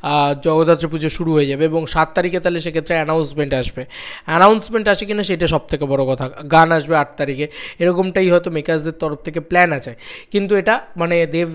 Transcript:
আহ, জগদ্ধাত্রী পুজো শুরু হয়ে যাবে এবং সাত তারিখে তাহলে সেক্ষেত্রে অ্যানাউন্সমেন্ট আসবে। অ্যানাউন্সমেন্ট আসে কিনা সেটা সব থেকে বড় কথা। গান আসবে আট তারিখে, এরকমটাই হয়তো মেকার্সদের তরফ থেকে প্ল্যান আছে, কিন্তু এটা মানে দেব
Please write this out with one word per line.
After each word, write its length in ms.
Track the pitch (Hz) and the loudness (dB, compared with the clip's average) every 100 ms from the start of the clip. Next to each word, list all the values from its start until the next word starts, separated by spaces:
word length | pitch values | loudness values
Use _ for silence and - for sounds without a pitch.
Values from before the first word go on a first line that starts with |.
আহ, 380 | 147 147 143 143 | 0 2 2 0
জগদ্ধাত্রী 460 | 165 160 160 165 165 | 0 2 4 2 2
পুজো 200 | 160 156 | -4 -4
শুরু 240 | - 165 | -4 0
হয়ে 140 | 156 139 | 2 0
যাবে 180 | 139 | 0
এবং 220 | 156 160 156 | 0 0 -2
সাত 240 | 160 160 | 0 0
তারিখে 260 | - 175 180 | 0 -2 -2
তাহলে 200 | 175 175 | -2 -2
সেক্ষেত্রে 340 | 165 160 156 | -4 -6 -2
অ্যানাউন্সমেন্ট 600 | 165 151 160 147 143 143 | -2 0 -2 -2 -4 -2
আসবে। 300 | 135 120 - 127 - - - | -2 -4 -8 -14 -14 -16 -14
অ্যানাউন্সমেন্ট 640 | - 165 190 220 214 220 208 | -4 6 6 6 0 -2 0
আসে 180 | 202 208 | 0 -2
কিনা 160 | 208 | -4
সেটা 240 | 202 175 165 | -2 0 0
সব 220 | 160 - | 0 -2
থেকে 160 | 147 | -4
বড় 200 | 143 139 131 | -2 0 0
কথা। 220 | 131 131 | -2 -6
গান 440 | - 147 160 165 | -10 4 6 6
আসবে 240 | 165 147 160 | 4 2 0
আট 220 | 143 - | 0 -4
তারিখে, 300 | 139 135 147 - - - | -6 -4 -6 -8 -16 0
এরকমটাই 520 | 170 180 185 185 190 | 0 2 0 0 4
হয়তো 200 | 175 175 | 4 2
মেকার্সদের 420 | 160 147 160 156 | -4 -2 -2 -2
তরফ 260 | 156 156 147 | -4 -6 -6
থেকে 220 | - 160 | -8 -8
প্ল্যান 320 | - 180 175 | 0 2 2
আছে, 220 | 143 123 113 - - - | 0 -8 -16 -18 -20 -4
কিন্তু 240 | 202 196 | -2 2
এটা 260 | 202 185 233 - 175 | 2 2 0 -4 -6
মানে 300 | 170 170 160 | 0 0 0
দেব 220 | 160 170 | -2 -4